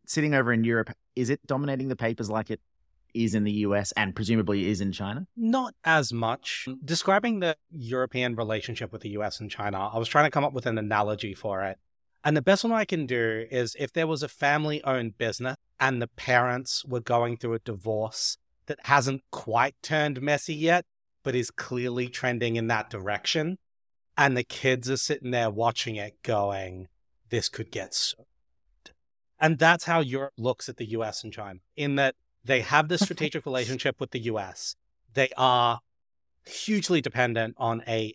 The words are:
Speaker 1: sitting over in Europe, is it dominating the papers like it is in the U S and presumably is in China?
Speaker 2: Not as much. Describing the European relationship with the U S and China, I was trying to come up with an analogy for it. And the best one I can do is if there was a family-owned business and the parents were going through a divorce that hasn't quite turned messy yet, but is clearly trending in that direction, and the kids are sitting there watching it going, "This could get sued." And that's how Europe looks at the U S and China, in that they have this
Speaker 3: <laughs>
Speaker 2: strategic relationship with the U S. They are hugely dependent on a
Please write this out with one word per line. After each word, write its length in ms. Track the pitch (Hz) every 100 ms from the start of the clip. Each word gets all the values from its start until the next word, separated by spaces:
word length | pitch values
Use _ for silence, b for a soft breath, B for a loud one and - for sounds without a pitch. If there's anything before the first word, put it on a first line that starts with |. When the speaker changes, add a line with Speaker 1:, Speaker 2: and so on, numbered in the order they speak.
| -
Speaker 1:
sitting 300 | - 151 139
over 160 | 120
in 140 | 113 113
Europe, 260 | 117 110 - _ -
is 140 | 123
it 100 | 143 -
dominating 400 | 135 143 135 135
the 80 | 127
papers 340 | 113 117 107
like 220 | 107 104
it 80 | 110 _ _ _ _ _
is 200 | 113 113
in 120 | 107 104
the 60 |
U 220 | 104 104 101
S 180 | 98
and 200 | - 101
presumably 540 | 92 104 113 101 101 92
is 140 | 101
in 100 | 98
China? 340 | 92 98 117 185 -
Speaker 2:
Not 360 | 226 262 247 - -
as 260 | 160 127
much. 560 | 117 113 127 - - - 131
Describing 560 | 143 165 - 196 240 214
the 160 | 175 156 _
European 640 | 160 113 127 127 127 123 113
relationship 560 | 110 110 - 113 110
with 120 | 107
the 80 | 104
U 120 | 104
S 160 | 104 -
and 100 | 107
China, 380 | - 104 98 101
I 100 | 113
was 120 | 110
trying 160 | 147 151
to 60 |
come 120 | 147
up 80 | 143
with 140 | 131 120
an 120 | 110
analogy 560 | 104 107 104 107 107
for 300 | 95 107 95
it. 140 | 95 95 _ _ _ _ 147
And 100 | 151
the 60 |
best 240 | 135 196 233
one 80 |
I 100 | 226
can 220 | 208 170 131
do 400 | 123 113 110 117
is 240 | 127 120 -
if 140 | 139
there 140 | - 160
was 140 | 156
a 60 | 143
family-owned 880 | - 143 147 151 151 139 131 117 104
business 380 | 117 98 127 139 _ -
and 220 | 135 127
the 60 | 117
parents 760 | - - 123 123 123 127 -
were 160 | - 123
going 380 | 120 120 120 117
through 160 | 120
a 60 | 113
divorce 800 | - 101 107 107 110 - - - _ _ -
that 140 | -
hasn't 400 | - 143 127 135 _
quite 440 | - - 113 135 -
turned 400 | - 156 147 127
messy 340 | 143 147 - 151
yet, 300 | 160 175 - _ _ _
but 120 | 143 123
is 160 | 113
clearly 580 | - - 123 123 123 123
trending 480 | - 127 120 117 113
in 100 | 113
that 220 | 113 -
direction, 720 | 107 95 101 - 165 156 185 _ _ _ _ _ -
and 180 | 139 127
the 80 |
kids 460 | 127 - 135 127 120
are 80 | 131
sitting 340 | - 147 127
there 180 | 123 113
watching 460 | 104 117 110 - 107
it 260 | 104 -
going, 640 | - 107 101 98 92 92 92 _ _ _ _
"This 180 | 117 -
could 240 | - 113
get 220 | 110 95
sued." 320 | - - - - _ _ _ _ _ - _ _ _ _ -
And 180 | 156 156
that's 280 | 165 170 -
how 160 | 165
Europe 320 | 139 131 139 -
looks 320 | 117 123 -
at 80 | -
the 140 | 110
U 140 | 113
S 200 | 110 -
and 80 | 110
China, 280 | 107 101 92 _ -
in 180 | 143 139
that 200 | 135 - _ _
they 180 | 117 131
have 260 | 113 151 156
this 120 | 175
Speaker 3:
<laughs> 60 | 196
Speaker 2:
strategic 380 | 170 156 156 139
relationship 540 | 127 120 131 143 -
with 120 | 131
the 100 | 127
U 180 | 113 107
S. 360 | 95 92 - - _ _ _
They 160 | 117 131 -
are 420 | 127 123 120 113 _ _ _ _ _ _ -
hugely 560 | - - 214 170 170
dependent 540 | 131 120 123 117 110 -
on 260 | 117 113 -
a 260 | 113 110